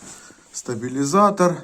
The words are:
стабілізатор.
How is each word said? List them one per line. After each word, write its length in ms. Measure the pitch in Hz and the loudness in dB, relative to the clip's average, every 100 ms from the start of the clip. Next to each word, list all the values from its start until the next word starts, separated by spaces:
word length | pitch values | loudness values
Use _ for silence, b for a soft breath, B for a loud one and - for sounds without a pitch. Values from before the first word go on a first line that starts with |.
| B B B B B | B B B B B
стабілізатор. 1040 | - - 117 123 131 139 185 208 196 180 160 | -14 -10 -8 -6 -4 0 4 4 4 0 0